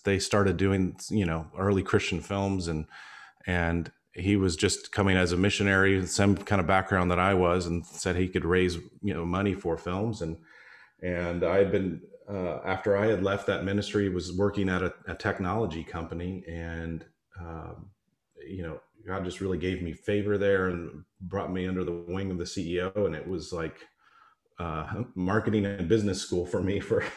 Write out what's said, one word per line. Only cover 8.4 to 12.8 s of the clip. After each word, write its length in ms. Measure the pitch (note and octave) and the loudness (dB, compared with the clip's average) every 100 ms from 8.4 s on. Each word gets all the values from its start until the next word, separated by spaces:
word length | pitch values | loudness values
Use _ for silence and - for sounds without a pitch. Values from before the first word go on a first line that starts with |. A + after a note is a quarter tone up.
| E2 | 2
raise, 320 | F#2 F2+ E2+ - - | 4 2 0 -10 -6
you 120 | G#2 | -4
know, 120 | D#2+ E2+ | -2 -2
money 280 | F#2 G2 | 0 0
for 240 | F2+ E2+ D#2+ | 0 -2 -4
films. 440 | F2+ F#2 A2+ G#2 | -4 -4 -4 -4
And, 160 | D#2+ E2 - - - - - - | -6 -8 -16 -20 -20 -20 -20 -10
and 420 | F2+ F2 F2 F2 | -6 -4 -2 0
I 140 | E2+ G2 | 2 4
had 140 | F#2+ | 4
been, 300 | G2+ F#2 E2 - - - | 2 0 -6 -12 -20 -10
uh, 300 | G2 D#2+ C#2 F#2 | -6 -4 -4 -4
after 300 | F#2 | -2